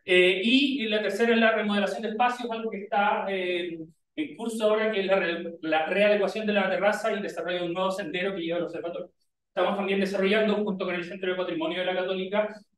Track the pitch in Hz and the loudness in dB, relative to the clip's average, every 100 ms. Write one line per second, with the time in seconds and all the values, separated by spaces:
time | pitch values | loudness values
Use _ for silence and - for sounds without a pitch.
0 | - 180 180 185 226 269 269 254 214 214 | 4 6 6 4 4 4 4 0 0 0
1 | 196 202 233 226 220 214 208 202 196 - | 0 2 4 6 4 4 2 0 0 -2
2 | 220 220 247 233 240 226 220 196 202 208 | -4 2 0 0 -6 -4 -6 -6 -2 2
3 | 208 220 190 196 180 175 175 165 160 _ | 2 0 -2 -2 -2 -2 -4 -8 -12 _
4 | _ - 147 - 226 220 214 214 214 196 | _ -8 -8 -6 -6 0 2 2 2 0
5 | 185 190 170 165 170 - 156 156 156 190 | 2 2 2 -2 -6 -8 -2 0 2 4
6 | 208 202 190 220 208 202 190 180 202 208 | 4 4 2 -2 0 0 2 2 2 2
7 | 220 202 170 - 170 180 170 180 190 208 | -2 -2 -4 -6 -4 -4 -4 -2 -2 -4
8 | 202 180 196 170 165 170 160 156 170 180 | -6 -4 -4 -4 -4 -4 -6 -6 -8 -8
9 | 180 _ _ _ _ 190 190 202 190 196 | -12 _ _ _ _ -2 0 0 0 0
10 | 190 196 196 220 208 202 202 185 180 175 | 0 0 2 4 2 2 0 -2 -4 -4
11 | 170 196 185 180 165 160 165 180 180 185 | -6 -6 -4 -2 -2 -4 -4 -2 -2 -2
12 | 185 190 190 208 208 - - | -2 -2 -2 -2 -2 -6 -20